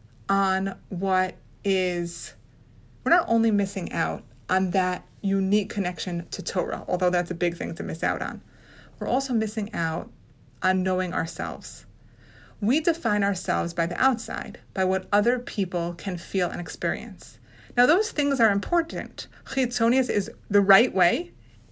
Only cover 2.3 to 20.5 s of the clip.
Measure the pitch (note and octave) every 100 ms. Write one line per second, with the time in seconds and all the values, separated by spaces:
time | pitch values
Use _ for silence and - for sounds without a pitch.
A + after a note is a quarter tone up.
2.3 | - - - - - - - - E4+ -
3.3 | A3+ A3+ G#3 G3 - F3 F3 D#3+ D#3 -
4.3 | - - F#3 F#3+ F#3 F#3 F3+ - - G3
5.3 | G3 F#3+ G#3 G#3+ G#3 F3+ F3+ - E3+ E3+
6.3 | - E3+ G3 - - - F3+ F3+ F3 F3
7.3 | F3 F3 E3+ E3+ E3 E3 E3 - - -
8.3 | - - - - - - - G#3+ B3 C4+
9.3 | A#3 G#3+ G#3+ G3+ F3 E3 D#3+ - - -
10.3 | - - - F#3 F#3 F#3 F#3 F#3 E3+ E3
11.3 | - E2+ - - - - - - - -
12.3 | - - - G3+ C#4+ E4 D#4 A3+ G#3 G3+
13.3 | F#3+ - E3+ E3+ E3 E3+ - C4 A#3+ -
14.3 | - - - - - F#3 F#3+ F#3 G#3 G#3
15.3 | B3 B3 - F3+ F3 E3+ E3+ - F3 -
16.3 | F#3+ F3+ - E3+ - F3 - - F#3 -
17.3 | - - - - - B3 F4 G#4+ - C#4+
18.3 | C4 A3+ G3+ G3+ F4 E4 - - - -
19.3 | - - - B3+ - A#3 C4 B3+ G3+ E3+
20.3 | - -